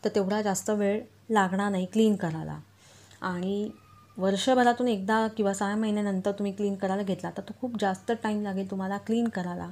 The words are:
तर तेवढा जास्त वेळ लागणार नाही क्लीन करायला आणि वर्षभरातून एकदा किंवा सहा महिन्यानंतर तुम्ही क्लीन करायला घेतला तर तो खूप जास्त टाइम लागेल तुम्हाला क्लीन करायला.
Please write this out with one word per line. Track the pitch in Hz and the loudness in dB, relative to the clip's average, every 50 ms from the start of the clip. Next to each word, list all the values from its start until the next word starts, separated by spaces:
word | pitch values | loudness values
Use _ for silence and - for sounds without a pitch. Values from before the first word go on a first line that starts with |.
| - | -2
तर | 220 202 | 0 2
तेवढा | 214 196 190 208 214 | 2 2 2 0 0
जास्त | 214 208 190 190 - - | 0 0 0 0 0 -2
वेळ | 214 208 208 196 202 214 214 - - - - - | 0 2 2 2 2 0 -4 -8 -20 -20 -6 2
लागणार | 226 208 196 185 185 190 202 208 | 4 4 4 4 2 0 0 0
नाही | 196 185 185 | 0 -2 -2
क्लीन | 180 - 220 220 214 208 | 0 4 4 6 6 4
करायला | 185 - 165 160 160 156 156 156 151 151 _ - _ - - - - - - - - | 2 0 -2 -2 -4 -6 -8 -10 -10 -12 _ -20 _ -20 -20 -20 -20 -20 -20 -16 -8
आणि | - 185 180 175 180 190 202 202 208 220 - - - - - - - _ - | -6 -4 -4 -2 -2 -2 -2 -2 -4 -6 -8 -14 -20 -20 -20 -20 -20 _ -6
वर्षभरातून | - 185 196 196 196 - 262 262 247 247 240 240 240 247 247 | 0 0 0 2 2 2 4 4 6 6 4 4 4 2 0
एकदा | 226 196 190 196 220 220 220 220 | 0 0 0 2 2 2 2 0
किंवा | 220 - 208 196 196 | 0 0 0 0 0
सहा | 196 208 196 208 | 0 -2 -2 0
महिन्यानंतर | 214 220 214 208 208 208 202 196 185 185 202 | 0 0 0 0 0 0 0 -2 0 0 0
तुम्ही | 202 202 208 202 | -2 0 -4 -4
क्लीन | 190 202 208 202 196 | -2 -2 -2 -2 0
करायला | 190 196 190 190 202 | -2 -2 -2 -2 -2
घेतला | 208 190 185 175 - 170 | 0 -2 -4 -4 -4 -8
तर | 170 - | -8 -10
तो | - - 214 - | -12 -12 -10 -8
खूप | - 247 240 208 | -6 -6 -2 0
जास्त | 214 196 190 185 - - 233 226 | 0 0 0 -2 -2 -4 -4 -2
टाइम | - 220 214 208 | -2 -2 -2 -2
लागेल | 208 202 190 190 196 190 | -4 -4 -4 -4 -4 -4
तुम्हाला | 196 190 190 190 196 202 | -4 -4 -4 -4 -4 -4
क्लीन | 202 - 226 233 233 226 | -2 0 0 2 2 0
करायला. | - 190 175 180 175 175 175 170 | -2 -4 -4 -4 -6 -6 -8 -10